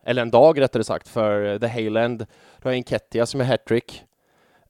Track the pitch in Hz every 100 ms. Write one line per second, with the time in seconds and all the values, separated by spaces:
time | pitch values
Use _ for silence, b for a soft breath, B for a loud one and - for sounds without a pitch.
0 | - 123 117 117 156 147 131 117 110 87
1 | - 120 107 104 104 104 117 117 110 110
2 | 120 113 110 b b b 131 127 117 110
3 | _ 113 117 139 127 117 - 117 - -
4 | _ _ _ _ _ _